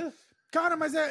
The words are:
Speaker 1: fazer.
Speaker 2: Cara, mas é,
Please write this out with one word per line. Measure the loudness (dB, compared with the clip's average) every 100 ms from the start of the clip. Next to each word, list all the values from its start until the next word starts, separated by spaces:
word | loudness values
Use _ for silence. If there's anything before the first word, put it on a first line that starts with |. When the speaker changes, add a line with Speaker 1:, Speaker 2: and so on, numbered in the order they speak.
Speaker 1:
fazer. | -4 -10 _ _ _
Speaker 2:
Cara, | 0 2 0
mas | 0
é, | 0 0